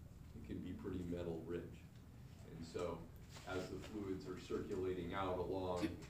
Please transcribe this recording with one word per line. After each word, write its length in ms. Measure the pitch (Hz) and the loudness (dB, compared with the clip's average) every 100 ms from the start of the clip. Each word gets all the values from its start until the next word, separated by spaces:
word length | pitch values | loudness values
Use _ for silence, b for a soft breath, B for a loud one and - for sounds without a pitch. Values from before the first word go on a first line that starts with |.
| - - - - | -10 -10 -10 -8
It 100 | - | -4
can 120 | 90 | -2
be 120 | 87 | -2
pretty 300 | - 104 92 87 | -2 0 0 2
metal 320 | 87 85 80 80 | 2 2 0 0
rich. 380 | 87 - - - - - - - - - 82 | -2 -2 -8 -12 -12 -12 -12 -10 -10 -8 -6
And 100 | 85 | -4
so 320 | 87 87 76 - - - - 95 | 0 0 0 -4 -10 -10 -8 -2
as 200 | 92 92 | 0 0
the 100 | 92 - | -2 -2
fluids 380 | 107 95 92 95 | 0 2 2 0
are 120 | 87 | -4
circulating 760 | - 101 - 95 92 87 85 | 0 0 2 4 4 4 2
out 240 | 98 95 90 | 4 4 4
along 500 | 87 92 92 90 - - | 4 4 4 4 4 0